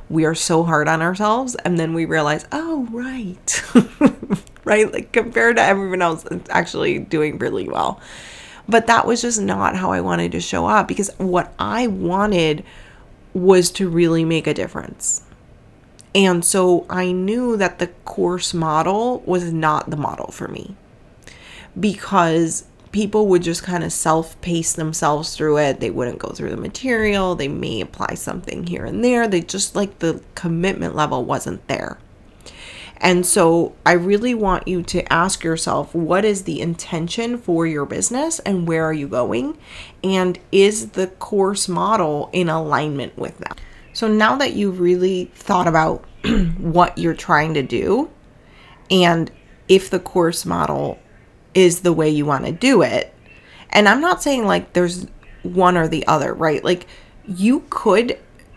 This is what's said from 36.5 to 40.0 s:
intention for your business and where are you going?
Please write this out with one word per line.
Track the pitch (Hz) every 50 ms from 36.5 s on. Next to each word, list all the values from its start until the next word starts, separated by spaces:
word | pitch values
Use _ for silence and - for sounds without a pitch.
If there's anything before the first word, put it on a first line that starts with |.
| 156 -
intention | - 170 170 - - - 180 160 165 170 - 233 233 240 240 240
for | - - 170 165 165
your | 165 156 147 143
business | - - - 190 - 233 262 302 330 320 -
and | - - 196 180 170
where | 170 160 160 160
are | 156
you | 160 151 139 139
going? | 110 123 123 98 104 240 262 294 330 - - - - - - - - -